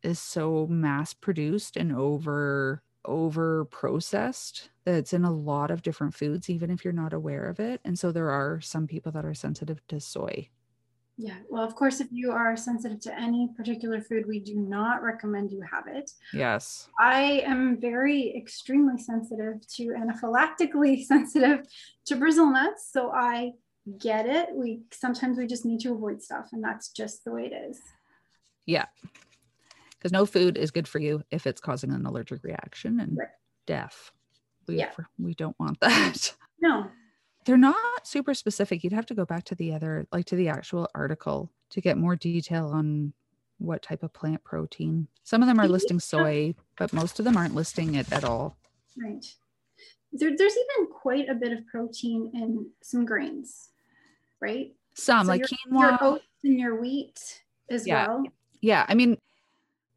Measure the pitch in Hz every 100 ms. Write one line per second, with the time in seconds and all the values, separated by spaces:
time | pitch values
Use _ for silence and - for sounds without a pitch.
0 | 165 170 - 170 156 160 156 170 151 139
1 | 160 - - 160 151 208 - - 165 127
2 | 143 147 156 147 143 139 135 147 _ _
3 | - 156 160 160 160 160 147 - - 165
4 | - 202 247 - - - - _ 180 170
5 | - 180 175 156 147 143 147 170 170 151
6 | 147 - 147 147 - 170 170 180 180 170
7 | 160 160 156 139 - 175 226 247 - 175
8 | 175 165 160 139 143 165 - 160 156 165
9 | 160 156 156 156 - 156 151 156 - 151
10 | - - - - - _ _ _ _ _
11 | _ - 214 190 - 226 220 - 277 269
12 | 262 240 247 233 226 226 247 226 233 214
13 | 226 - 233 240 240 - 226 226 226 220
14 | 214 220 214 214 196 208 196 202 226 247
15 | 233 226 208 202 202 196 165 - - 269
16 | 277 - - 143 123 107 - - - -
17 | 240 262 285 285 269 254 254 240 240 240
18 | 277 285 240 240 220 - - 277 277 240
19 | - 226 220 220 220 220 - - 233 233
20 | 226 226 233 240 311 - 330 294 285 269
21 | - 269 233 294 254 285 - - - _
22 | - 254 311 311 302 262 330 415 - 269
23 | 247 254 240 240 247 247 _ _ 208 196
24 | 226 220 233 311 339 269 240 226 - -
25 | 254 240 254 247 233 240 233 226 247 220
26 | 214 208 - - - 226 220 220 - -
27 | 214 - 233 233 247 - - 269 - _
28 | _ _ _ _ _ _ - 160 - _
29 | - - _ _ _ _ _ _ _ -
30 | 185 190 202 180 180 - 156 170 160 151
31 | 151 151 - 165 135 - - 127 131 131
32 | 131 123 120 135 - - - - 220 233
33 | - 147 - _ _ _ - 71 - -
34 | - _ _ _ _ _ - 165 - -
35 | 165 - 170 165 160 - 147 - 226 311
36 | - - - - _ _ 330 220 202 -
37 | _ _ _ _ - 254 269 381 480 494
38 | - 285 277 262 220 - 202 170 180 214
39 | 233 220 175 170 - 180 165 156 160 156
40 | - 175 - 180 170 135 - 175 170 151
41 | 143 156 151 143 170 _ _ 190 180 -
42 | 170 180 170 170 - 165 151 156 151 151
43 | 147 - _ _ _ - 165 160 - 80
44 | 160 - 156 160 - 160 156 - 160 165
45 | 156 _ - 226 247 226 196 185 196 175
46 | - 156 156 147 151 - _ - 175 160
47 | 170 - 226 208 175 151 160 - 160 143
48 | 123 143 131 117 156 - _ _ _ 254
49 | 220 208 - - _ _ _ _ - _
50 | _ 269 311 302 403 427 508 523 349 -
51 | 254 269 269 240 240 226 - 233 233 -
52 | 240 226 226 240 226 220 - - - 240
53 | 226 202 - - - - - _ _ _
54 | _ _ _ _ 208 240 269 - _ -
55 | - 233 185 185 262 254 254 262 285 247
56 | 277 302 - _ 277 254 240 226 247 277
57 | - - - - _ _ - 240 185 143
58 | 123 247 269 - _ _ 220 180 - 220
59 | 240 220 _ _ _ _ _ _ _